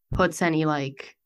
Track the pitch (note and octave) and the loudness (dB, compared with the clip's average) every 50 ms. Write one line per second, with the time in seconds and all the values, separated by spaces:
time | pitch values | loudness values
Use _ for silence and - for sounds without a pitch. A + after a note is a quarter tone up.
0 | _ _ - - F#3 F3 E3+ - F#3+ E3+ D#3+ D#3 D#3+ D#3 D3+ C#3+ C#3 C3+ C#3 - | _ _ 0 2 2 2 2 0 0 2 2 2 2 0 0 0 -2 -6 -8 -12
1 | - - - _ _ | -18 -20 -20 _ _